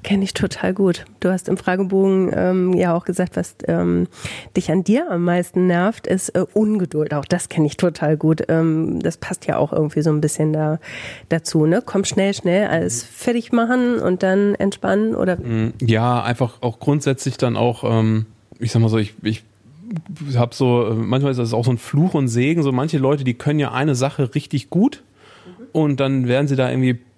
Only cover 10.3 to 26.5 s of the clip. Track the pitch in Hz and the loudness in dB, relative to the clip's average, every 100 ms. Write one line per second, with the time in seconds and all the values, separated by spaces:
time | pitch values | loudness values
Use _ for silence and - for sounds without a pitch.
10.3 | - 156 156 156 156 - - - - - | 0 -2 0 -2 -2 -6 -14 -14 -16 -4
11.3 | 165 - 165 156 185 - 196 196 - 196 | -4 0 2 4 2 0 -2 0 0 0
12.3 | 196 180 180 208 165 175 - - - - | 0 0 2 2 0 -2 -4 -8 -6 -2
13.3 | 240 226 240 226 254 247 240 - 180 190 | -2 0 0 2 2 2 0 0 0 2
14.3 | 190 202 202 202 - 196 196 220 - 185 | 2 2 2 -2 -2 0 0 0 0 0
15.3 | 175 123 113 113 - 113 110 120 123 107 | -2 -2 0 0 -2 2 2 4 0 0
16.3 | 120 123 - 123 - - 143 147 135 - | -2 -2 -2 -6 -4 0 0 0 -2 -4
17.3 | 123 127 107 117 117 117 113 110 110 110 | -2 -2 2 0 0 0 2 4 2 -2
18.3 | - _ - 117 117 113 110 104 - 104 | -10 _ -8 0 2 4 2 -2 -4 -4
19.3 | 110 _ _ - 151 208 185 - 147 143 | -4 _ _ -20 -20 -10 -10 -10 -14 -4
20.3 | 123 120 - 131 120 110 113 110 127 139 | 0 0 2 2 4 2 -2 0 0 0
21.3 | 127 113 110 120 120 - 143 180 160 131 | 0 -2 0 0 -2 0 2 2 2 0
22.3 | 113 131 170 139 127 151 156 131 143 131 | 0 2 2 0 0 0 0 0 0 -2
23.3 | 117 - 151 143 127 147 127 135 - 131 | -2 -2 0 0 0 0 0 -2 -2 -2
24.3 | 151 - 143 - 170 233 - _ _ - | -2 -4 -6 -2 0 0 0 _ _ -20
25.3 | - - 180 233 165 151 135 135 135 123 | -20 -20 -20 -6 -2 0 2 0 2 2
26.3 | 127 143 | 2 2